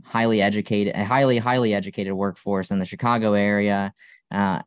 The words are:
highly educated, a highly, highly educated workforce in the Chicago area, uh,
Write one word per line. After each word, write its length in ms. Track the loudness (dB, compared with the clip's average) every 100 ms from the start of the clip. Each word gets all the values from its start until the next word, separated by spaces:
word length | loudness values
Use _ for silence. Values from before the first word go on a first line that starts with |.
| -6
highly 360 | -2 2 2
educated, 540 | 2 0 -2 -2 0 -2
a 80 |
highly, 340 | 0 2 4 2
highly 360 | 2 0 2
educated 400 | 0 -2 -6 -6
workforce 580 | -2 -4 -4 -4 -4 -2
in 80 | -4
the 60 | -4
Chicago 480 | -2 0 2 2
area, 600 | 2 2 2 2 0 -2 -8 -20 -20 _
uh, 300 | -2 0 -2